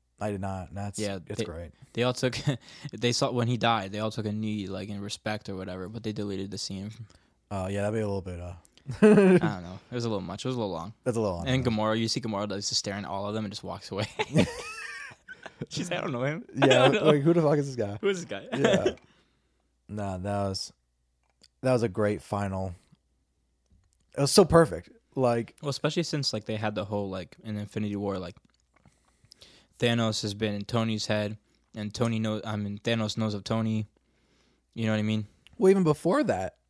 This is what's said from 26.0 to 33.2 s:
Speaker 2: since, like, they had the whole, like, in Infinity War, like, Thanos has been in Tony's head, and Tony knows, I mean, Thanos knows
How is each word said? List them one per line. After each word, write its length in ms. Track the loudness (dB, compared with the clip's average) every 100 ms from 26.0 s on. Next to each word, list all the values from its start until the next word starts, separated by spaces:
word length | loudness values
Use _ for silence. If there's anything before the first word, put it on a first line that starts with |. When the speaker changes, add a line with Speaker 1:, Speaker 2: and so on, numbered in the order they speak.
Speaker 2:
since, 300 | -2 -2 -2
like, 120 | -4 -4
they 120 | -2
had 180 | -2 -2
the 80 | -2
whole, 240 | -2 -2
like, 280 | -6 -10 -14
in 140 | -10 -8
Infinity 380 | -6 -4 -4 -2
War, 240 | -2 -4
like, 160 | -6 -12 _ _ _ _ _ _ _ _ _ _ -20 -20 _ -2
Thanos 420 | 2 4 2 0
has 120 | -4
been 200 | -4 -4 -4
in 100 | -2
Tony's 420 | -2 0 -2 -2
head, 300 | -2 -2 -6 _ _ _ -10
and 180 | -8
Tony 260 | -2 -2 0
knows, 220 | -2 -4 -4
I 100 | -4
mean, 220 | -4 -4
Thanos 340 | -2 0 -2
knows 160 | -2